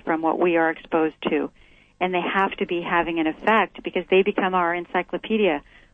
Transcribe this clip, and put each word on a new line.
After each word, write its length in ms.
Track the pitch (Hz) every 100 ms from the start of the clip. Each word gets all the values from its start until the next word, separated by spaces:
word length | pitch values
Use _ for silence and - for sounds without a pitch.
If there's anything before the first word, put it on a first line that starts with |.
from 200 | - 160
what 160 | 160 -
we 180 | 175 165
are 140 | 160
exposed 460 | 160 - 170 160 - -
to, 220 | 151 147 - - - _ -
and 140 | 185
they 80 | 180
have 300 | 180 196 190
to 120 | - 202
be 140 | 175
having 380 | 170 175 170 165
an 80 | 160
effect 560 | 156 - 220 180 -
because 220 | 180 185 180
they 120 | 190
become 320 | 196 202 190
our 200 | 185 170
encyclopedia, 880 | 175 175 185 175 180 - 220 196 147 - - -